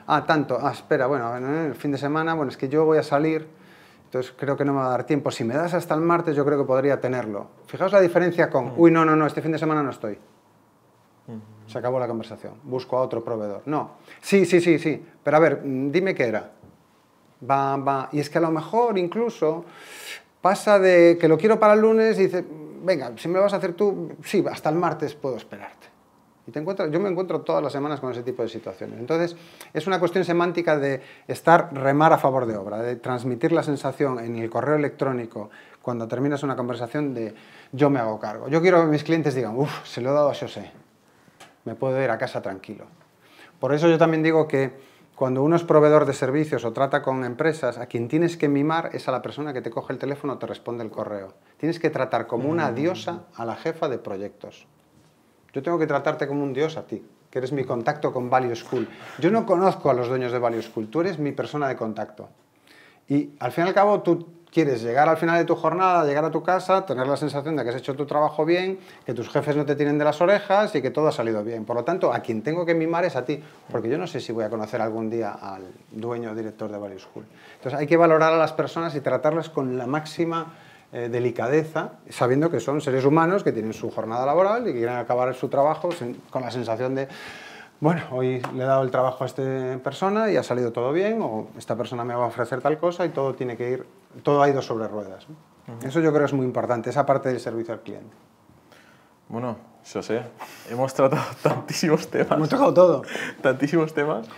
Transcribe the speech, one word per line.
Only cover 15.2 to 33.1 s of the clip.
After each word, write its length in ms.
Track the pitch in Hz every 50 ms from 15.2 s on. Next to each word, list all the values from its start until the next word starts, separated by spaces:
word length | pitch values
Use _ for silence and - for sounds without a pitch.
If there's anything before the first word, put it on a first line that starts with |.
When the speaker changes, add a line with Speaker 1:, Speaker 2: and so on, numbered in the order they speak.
| -
Speaker 1:
Pero 140 | 147 147
a 40 | 156
ver, 220 | 165 151 139 143 -
mm, 260 | 139 135 127 135 143
dime 240 | 139 180 185 196 170
qué 100 | - 139 117
era". 220 | 107 104 104 - - _ - - - _ _ _ _ _ _ _ _ _ _ _ _ - 135 120
Va, 280 | 139 139 139 135 139
va. 320 | 139 135 139 139 135 131 - -
Y 80 | 147
es 80 | 143 143
que 80 | - 170
a 20 |
lo 100 | 170 160
mejor 480 | 160 156 151 151 - 226 240 240 214 185
incluso 640 | 175 170 175 208 233 233 - - - 151 110 117 - - - - - - - - - - - - - _ _ _
pasa 380 | - 180 202 196 - 220 208 202
de 380 | 190 185 180 175 170 170 170 170
que 80 | 170 156
lo 100 | 160 160
quiero 200 | 165 214 220 214
para 140 | 220 214 208
el 60 | 220
lunes 380 | 214 220 220 220 220 226 214 185
y 60 | 196
dice, 200 | 185 - 180 170 - 151 156 151 156 - 139 147
"Venga, 280 | 175 185 151 127 120 120
si 120 | 110 - 165
me 60 | 175
lo 60 | 185 196
vas 100 | 202 196
a 40 |
hacer 160 | 185 160 185 175
tú, 380 | - 214 202 185 170 170 156 - - 151
sí, 200 | - - 208 147 139
hasta 180 | 110 - - 156
el 80 | 151
martes 380 | 170 175 165 156 156 156 139 -
puedo 220 | - - 139 123
esperarte". 520 | 107 - - - - 101 98 - _ - - _ _ _ _ _ _ _ _ _ _ _
Y 40 | -
te 80 | 117 147
encuentras, 320 | 156 175 196 190 196 156
yo 80 | 151 170
me 100 | 202 202
encuentro 340 | 180 165 190 175 175 151 156
todas 200 | - 165 165 151
las 100 | 139 135
semanas 280 | 143 139 151 151 139
con 100 | - 127
ese 140 | 120 120 120
tipo 180 | 127 117 - 120
de 60 | 113
situaciones. 500 | 113 113 - 110 95 - - 107 107 107
Entonces, 380 | 117 127 156 165 175 170 170 - - - - - - - -
es 140 | 160 151
una 140 | 185 190 180
cuestión 240 | 175 170 - 196 180
semántica 520 | 175 170 170 175 175 170 175 170 165 156
de 240 | 151 139 139 139 131 - - - - _ -
estar 440 | 127 - - - 160 - - - 139
remar 400 | 135 131 135 139 147 156 160 160
a 60 | 139
favor 280 | - 139 131 135 123
de 100 | 117 110
obra, 220 | 104 98 104 101 107 117
de 140 | 123 123
transmitir 560 | 117 - 131